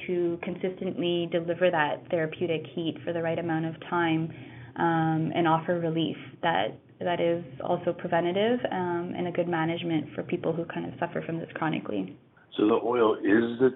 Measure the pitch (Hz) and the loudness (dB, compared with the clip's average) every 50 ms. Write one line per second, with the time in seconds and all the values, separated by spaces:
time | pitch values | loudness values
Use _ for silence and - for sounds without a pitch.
0 | - - 180 175 175 170 170 165 - 190 180 180 - 185 185 - 190 185 - - | -4 -2 0 0 0 0 -2 -2 -4 -6 -4 -4 -4 -4 -4 -4 -4 -4 -2 -2
1 | 175 175 175 175 170 165 180 170 165 170 170 165 185 180 170 156 147 143 - - | 0 0 0 0 0 0 0 0 0 -2 0 2 2 4 4 4 2 0 0 -4
2 | - - 180 170 156 156 160 - 180 170 160 156 160 - - 180 165 156 - - | -4 -2 -2 0 0 -2 -2 -2 -2 -2 -2 -2 -4 -6 -6 -4 -4 -4 -4 -4
3 | - 170 170 170 165 165 165 170 170 170 160 160 160 165 165 - - - 180 175 | -4 -4 -4 -2 -2 -2 -2 -2 -2 0 0 0 -2 -2 -6 -8 -6 -2 0 0
4 | 170 165 160 160 160 160 - - - - - - - - - - 170 170 165 160 | 2 2 2 2 0 -2 -6 -10 -14 -16 -16 -18 -18 -10 -4 0 2 2 4 4
5 | 160 160 160 156 160 - - 175 170 160 160 160 160 - 175 170 170 165 160 165 | 4 4 2 2 2 0 2 2 4 4 4 4 4 2 0 0 0 0 2 2
6 | 156 147 - - - - - - - 170 165 - - - - - - - - - | 0 0 -2 -6 -10 -16 -8 -4 0 0 2 2 0 -2 -4 -8 -18 -20 -10 -4
7 | 185 180 170 175 170 170 170 170 175 - - - - - 180 170 - 180 170 - | -2 -2 0 2 2 2 2 0 -2 -8 -10 -6 -2 -2 -2 0 0 -2 -2 -2
8 | - - 175 170 175 175 180 196 214 233 247 247 247 - - 185 180 175 175 175 | -2 -2 0 2 2 2 2 2 2 2 2 0 0 -2 -2 -2 -2 -2 -2 -2
9 | 175 180 - - 180 175 170 175 170 175 170 160 160 165 170 170 175 165 165 151 | -4 -4 -4 -4 -4 -2 0 -2 0 0 0 0 0 0 0 -2 -2 0 0 0
10 | 135 - - - - - 180 175 - 160 160 170 165 - - 170 175 170 - - | 0 -2 -6 -8 -4 -2 -2 -2 0 -2 -2 -2 -4 -6 -6 -6 -6 -6 -6 -4
11 | 160 165 - 160 160 - 160 165 165 - - - 160 156 - - - - 104 98 | -4 -4 -4 -4 -4 -4 -6 -6 -6 -6 -6 -4 -2 -2 -2 -2 -4 -4 -4 -4
12 | 92 - - - - _ _ - - _ - - 104 107 117 117 107 113 120 123 | -4 -6 -8 -14 -20 _ _ -20 -20 _ 0 2 4 6 6 4 4 2 4 6
13 | 110 110 107 - - 98 101 117 117 117 120 117 131 127 131 | 6 6 4 4 4 6 6 6 6 4 4 4 4 4 4